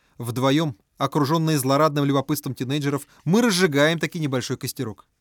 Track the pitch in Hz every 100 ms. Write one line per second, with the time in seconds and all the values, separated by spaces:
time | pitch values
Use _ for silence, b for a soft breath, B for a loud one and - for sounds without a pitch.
0 | _ - 117 117 135 147 160 110 _ _
1 | 135 156 139 165 160 151 131 139 156 147
2 | 143 139 131 147 139 120 127 147 143 139
3 | - b 147 214 233 180 185 139 151 165
4 | 165 175 147 131 - 123 131 - 113 98
5 | _ _